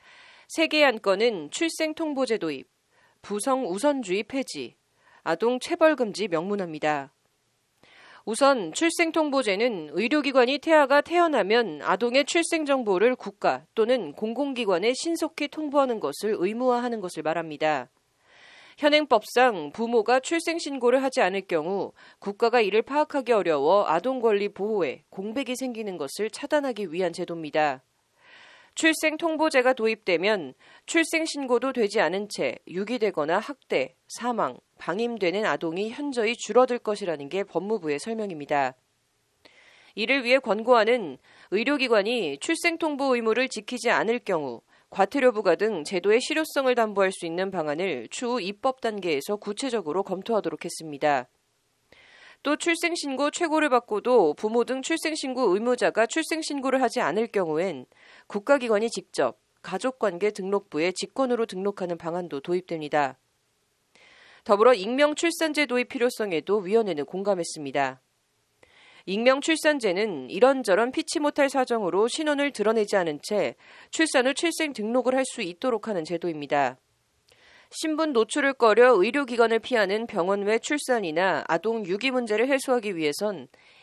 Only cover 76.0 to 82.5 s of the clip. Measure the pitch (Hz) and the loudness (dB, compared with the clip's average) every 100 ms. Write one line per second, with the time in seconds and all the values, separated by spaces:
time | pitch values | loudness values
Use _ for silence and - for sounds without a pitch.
76 | 156 170 175 151 143 147 131 131 _ _ | -4 -4 -4 -6 -2 0 0 -2 _ _
77 | _ _ _ _ _ - _ - 320 302 | _ _ _ _ _ -20 _ -8 -4 -2
78 | 320 240 220 302 277 269 226 208 254 214 | 0 2 0 0 0 4 4 8 8 8
79 | 208 285 277 240 226 226 - 240 190 214 | 4 0 -2 2 4 4 0 0 2 0
80 | 233 208 175 202 202 226 - 294 - 240 | -2 -2 0 0 2 0 0 -4 0 -2
81 | 185 156 190 165 - 165 220 226 185 202 | 0 0 2 2 0 -2 0 -2 -2 -2
82 | 262 254 226 214 254 | 0 -2 0 0 2